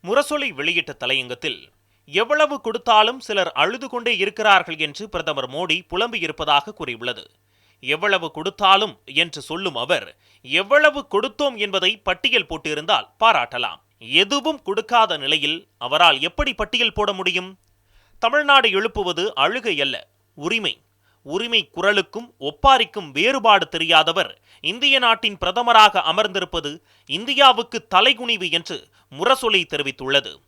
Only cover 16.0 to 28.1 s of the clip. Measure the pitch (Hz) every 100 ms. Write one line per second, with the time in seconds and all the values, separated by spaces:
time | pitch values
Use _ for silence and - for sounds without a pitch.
16 | 170 135 156 - 277 220 208 240 233 214
17 | 202 190 185 180 185 190 _ _ _ _
18 | _ _ 233 285 294 277 226 190 220 214
19 | 180 170 202 - 147 247 226 156 139 107
20 | - _ _ - 151 226 185 - _ _
21 | _ _ 139 170 233 226 175 - 190 208
22 | 185 220 240 _ 139 151 269 262 226 208
23 | 160 135 214 269 220 196 165 165 165 165
24 | 160 170 - - _ _ 156 226 277 269
25 | 247 226 220 196 180 196 240 226 214 190
26 | 156 180 214 185 180 170 147 160 _ _
27 | - 151 233 269 277 269 240 233 _ 185
28 | 240